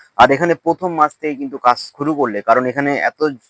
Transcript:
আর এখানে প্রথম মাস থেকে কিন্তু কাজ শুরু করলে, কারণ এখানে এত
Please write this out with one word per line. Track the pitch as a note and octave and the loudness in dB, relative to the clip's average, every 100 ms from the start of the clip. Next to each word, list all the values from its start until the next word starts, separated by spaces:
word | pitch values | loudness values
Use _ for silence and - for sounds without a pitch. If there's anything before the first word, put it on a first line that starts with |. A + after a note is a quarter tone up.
| _ - | _ 2
আর | B2+ | 4
এখানে | C#3 E3+ E3 | 4 0 0
প্রথম | E3 E3 F#3 | -2 -2 -2
মাস | D#3+ D3+ - | 0 0 0
থেকে | D3+ C3+ | -8 -6
কিন্তু | C#3 C3 | -10 -2
কাজ | - A#2+ | 0 0
শুরু | - - C#3+ D3 | -4 -8 -4 -2
করলে, | B2+ G#2 | -2 -2
কারণ | A2+ A#2 B2+ | 0 2 2
এখানে | B2+ C#3+ C#3 | -2 -2 -2
এত | - - D3+ B2+ _ | -2 -2 -4 -4 _